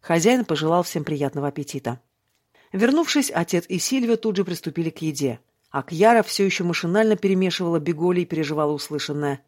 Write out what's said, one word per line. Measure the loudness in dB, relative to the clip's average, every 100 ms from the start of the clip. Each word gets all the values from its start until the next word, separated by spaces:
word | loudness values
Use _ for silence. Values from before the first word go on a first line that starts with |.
Хозяин | 2 2 4 2
пожелал | 2 -2 2 2
всем | 0 -4
приятного | -4 -2 -2 -2 -6
аппетита. | -6 -8 -8 -8 -8 _ _ _ _ _ _ _
Вернувшись, | 0 2 2 2 0 0
отец | -2 0 -2 -2
и | -4
Сильвио | -2 -2 0 0
тут | 0 -2
же |
приступили | -2 -4 -6 -4 -6
к | -4
еде, | -6 -2 -4 -4 _ _ _
а | -8
Кьяра | -6 4 6 6
все | 4 0
еще | 0 0
машинально | -2 -2 0 2 4 2
перемешивала | 2 2 0 0 0 0
биголи | 0 0 0 0
и | 0
переживала | -2 -2 0 0
услышанное. | -2 -4 -8 -4 -2 -2 -4